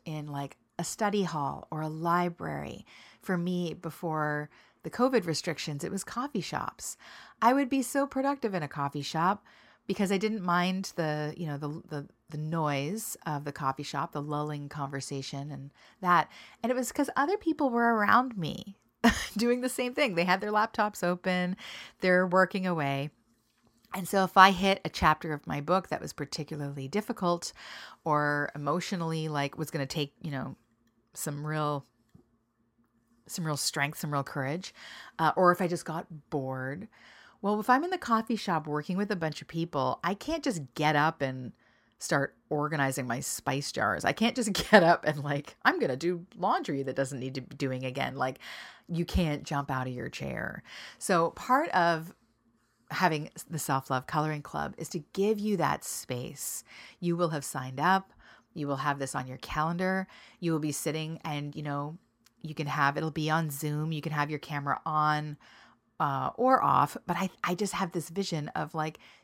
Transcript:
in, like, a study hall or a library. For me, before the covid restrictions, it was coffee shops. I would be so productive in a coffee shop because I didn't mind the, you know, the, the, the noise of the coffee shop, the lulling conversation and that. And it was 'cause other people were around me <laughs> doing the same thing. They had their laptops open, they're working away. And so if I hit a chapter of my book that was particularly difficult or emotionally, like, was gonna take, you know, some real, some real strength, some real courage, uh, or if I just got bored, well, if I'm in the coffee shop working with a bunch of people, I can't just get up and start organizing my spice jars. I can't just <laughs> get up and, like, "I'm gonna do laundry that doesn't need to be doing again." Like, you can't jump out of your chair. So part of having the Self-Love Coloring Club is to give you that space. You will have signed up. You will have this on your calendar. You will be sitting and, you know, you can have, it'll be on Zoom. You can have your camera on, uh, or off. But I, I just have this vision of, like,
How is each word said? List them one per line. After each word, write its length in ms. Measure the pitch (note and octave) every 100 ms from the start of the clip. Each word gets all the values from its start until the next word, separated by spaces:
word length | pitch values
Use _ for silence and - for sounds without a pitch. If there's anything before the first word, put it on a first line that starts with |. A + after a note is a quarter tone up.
| -
in, 220 | D#3 D3
like, 300 | C#3+ C#3 - _ -
a 60 |
study 400 | E3+ - G#3 G3+
hall 440 | F3 D#3+ C#3 C#3+ -
or 100 | D#3
a 60 | D#3
library. 1000 | D#3 E3+ F3 F3 E3+ D#3+ D3 C#3+ - - - - -
For 160 | - F3+
me, 360 | F3 F3+ E3+
before 760 | E3+ E3 - E3+ D#3 D3+ D3 D3+ - _ _
the 60 | D#3+
covid 360 | - C4 B3 E3+
restrictions, 580 | D#3 F3+ - - D3
it 80 | F3+
was 120 | F#3+
coffee 380 | - A#3+ C#4+ F#3+
shops. 560 | - - - - - - - - - -
I 120 | A3+
would 160 | C#4 B3+
be 120 | C4+
so 240 | A#3+ C#4 C#4
productive 480 | C4+ C#4 C#4 A3
in 100 | F#3
a 40 | D3
coffee 340 | D3 C#3+ D3
shop 420 | C#3 D#3 F3 G#3+ _ - - _ -
because 240 | G3 G3
I 60 | G3
didn't 260 | G#3+ A3
mind 500 | F3+ F3 F3+ F#3+ F#3+ -
the, 380 | D#3 D3+ D3+ -
you 80 | D#3+
know, 100 | C#3+
the, 240 | D3 D#3 -
the, 200 | D3 C#3+ _ -
the 80 | D3+
noise 800 | D#3 E3 D3+ C#3 C#3+ G#3+ - - D#3+
of 200 | D3 D3
the 60 |
coffee 320 | - C#3 C3
shop, 280 | C#3+ C#3 -
the 100 | D3
lulling 460 | D3 D3 D3+ D3 C#3+
conversation 840 | D3+ C#3 C#3 - C#3 C3+ C#3+ D3
and 200 | C#3 C#3 _ - -
that. 280 | F3+ F3 - - - -
And 100 | A#3
it 40 | B3+
was 160 | A#3
'cause 180 | - C#4 -
other 220 | D4 G4+
people 320 | E4 D4+ C4+
were 260 | A#3 A#3 A3
around 420 | G3+ A3 B3+ G#3+
me 400 | D#3 - - - _ _
<laughs> 340 | A#3 - - G#3
doing 240 | A#3+ B3
the 80 | B3+
same 240 | - B3
thing. 220 | B3+ C4 E3+
They 100 | F3+
had 160 | F#3+
their 100 | G#3
laptops 520 | G#3+ A3 - G#3 -
open, 520 | F3 F3+ F#3+ F3+ F3+ F#3 - - - -
they're 260 | F#3 F3+ F#3
working 400 | F#3 F#3 G3 F#3
away. 440 | E3 C#3 C#3 D3 _ _ _ _ _ _ _ -
And 140 | F#3+ F3
so 160 | G3 F#3
if 100 | G3
I 160 | F#3+
hit 300 | F3+ G3 G3
a 60 | -
chapter 420 | - E3 D#3 E3
of 160 | D3 -
my 140 | C#3+
book 260 | D3 F#3 F3+
that 140 | D3
was 100 | D3+
particularly 760 | - C#3+ - D3 D3 C#3+ C#3+ C3+
difficult 640 | G3+ G#3+ A3+ F3 F3 - - - - - -
or 480 | D#3+ D3+ D3 D3 D3
emotionally, 760 | D3+ C#3+ F3 - F3+ E3 D#3+ D#3
like, 280 | D3 C#3+ -
was 140 | D3+
gonna 140 | D3+ C3+
take, 280 | D#3+ C#3+ _
you 100 | D#3
know, 260 | C#3 C3+ - _ _ _ _ _
some 320 | - D3+ C#3+ D3+
real, 400 | D#3 D3+ D3 - _ _ - _ _ _ _ _ _ _ _ _ _ -
some 180 | - D#3+
real 120 | C#3+
strength, 420 | - D3+ C#3+ -
some 120 | D3+
real 120 | C#3+
courage, 500 | C#3 - C3+ E3+ - - - - - -
uh, 140 | D#3+ -
or 160 | F3+
if 100 | F3+
I 60 | F3+
just 180 | E3+ -
got 220 | D#3+ - D3+ -
bored, 580 | D3+ C3 C3 C3 E3 A3 - - - - -
well, 180 | G3 G#3+
if 100 | G#3+
I'm 140 | B3+
in 60 | F4+
the 80 | F4+
coffee 380 | - A3+ A3+ A3
shop 320 | - E3 D3+
working 300 | D3 D3 F3+
with 140 | G3+
a 40 | F#3+
bunch 260 | D#3+ -
of 60 | -
people, 520 | E3 E3 D3 C3 -
I 100 | F3
can't 300 | G3+ - D#4+
just 180 | C#4+ F3 C3+
get 220 | - D3+ D3
up 260 | D#3 -
and 320 | C3+ C3 B2+ - _ _ _ -
start 360 | - D3 C#3 _ -
organizing 580 | D3+ D3+ D#3 C3+ C3+ B2+
my 120 | A#2
spice 520 | - - C3+ C#3 -
jars. 320 | - G#2+ F2+
I 80 | -
can't 240 | - A3 B3+
just 160 | G#3+
<laughs> 180 | F3+ -
get 120 | G#3
up 220 | E3+ - D3
and, 180 | D3
like, 320 | C#3+ C#3+ - -
"I'm 160 | C4 F4
gonna 160 | F3+ C3
do 300 | E3+ F3 F3 -
laundry 480 | F#3+ F4+ C#4+ C#3
that 120 | C3+ B2+
doesn't 240 | C3 C#3
need 160 | C3 C3
to 60 |
be 140 | B2+ -
doing 300 | C#3 B2+ C3
again." 300 | B2+ B2+ C3
Like, 240 | C3 C3 - - - - -
you 180 | E3+ E3+
can't 380 | F#3+ D#3+ D3
jump 280 | - C#3+ C#3
out 160 | C3 B2+
of 60 |
your 160 | B2 -
chair. 540 | - C#3 - - - - - - -
So 320 | - F3 E3
part 380 | - - C4+ E4
of 440 | F3+ E3+ D#3+ E3+ - _ _ _ _ _ _ -
having 380 | D3 F3+ D3+ D#3 - -
the 100 | D#3
Self-Love 480 | - C3+ - C3 -
Coloring 360 | D#3+ D#3 D3+
Club 320 | - D3 D3 -
is 120 | D3+
to 140 | E3 -
give 260 | F#3+ G#3 G#3
you 180 | G#3+ F#3+
that 260 | C#3+ D3
space. 800 | - - - B2 - C#3 - - - - - -
You 160 | F3 E3+
will 140 | E3+
have 140 | D#3
signed 360 | - C#3 B2+ C3
up. 340 | E3+ F#3+ F#3+ - - - _
You 140 | - C#3+
will 100 | C3+
have 220 | D3 C#3
this 160 | C3+ C#3
on 120 | B2+
your 100 | B2+
calendar. 680 | - D#3 D#3+ F3 F#3 F#3+ F#3 - - -
You 120 | E3+
will 80 | D#3
be 120 | D3+
sitting 480 | C#3+ D#3 D#3 D#3 E3
and, 320 | F3 D3 D3 D#3
you 60 |
know, 360 | D3 C#3+ D3 E3+ _ _ _ _
you 140 | D#3 D3+
can 120 | D3
have, 280 | D3+ C#3+ D3
it'll 160 | D#3+
be 180 | D#3 D3+
on 200 | D#3+ D#3
Zoom. 420 | C#3 D3+ D3+ D#3+
You 100 | D3+
can 100 | D#3
have 160 | D3+ D3
your 100 | D3
camera 400 | - D3 C#3+ - D#3+
on, 520 | D#3 D3+ D3+ D3+ D3 - - - _ _ -
uh, 300 | D3+ C3+ C3 -
or 280 | B3+ C4
off. 320 | C#3 C3 C#3+ - -
But 120 | E3+
I, 120 | F#3+ -
I 120 | - F3+
just 180 | G#3
have 180 | - F3+
this 180 | F3+ D#3
vision 400 | F3 G3 D#3+ D3
of, 240 | - D#3
like, 260 | D#3+ D#3 - - -